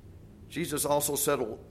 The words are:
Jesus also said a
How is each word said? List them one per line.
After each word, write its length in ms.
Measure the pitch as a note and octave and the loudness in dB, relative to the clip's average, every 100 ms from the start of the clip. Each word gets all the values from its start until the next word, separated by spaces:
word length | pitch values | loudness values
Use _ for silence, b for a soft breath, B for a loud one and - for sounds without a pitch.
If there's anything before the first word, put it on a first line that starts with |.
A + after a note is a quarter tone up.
| - - - - - | -20 -18 -20 -20 -10
Jesus 360 | C#3+ E3 D3 | -6 -2 0
also 320 | C#3+ D3 C#3+ C#3+ | 2 2 2 2
said 240 | D#3 C#3 | 2 2
a 180 | A2 A#2 - | 0 -4 -8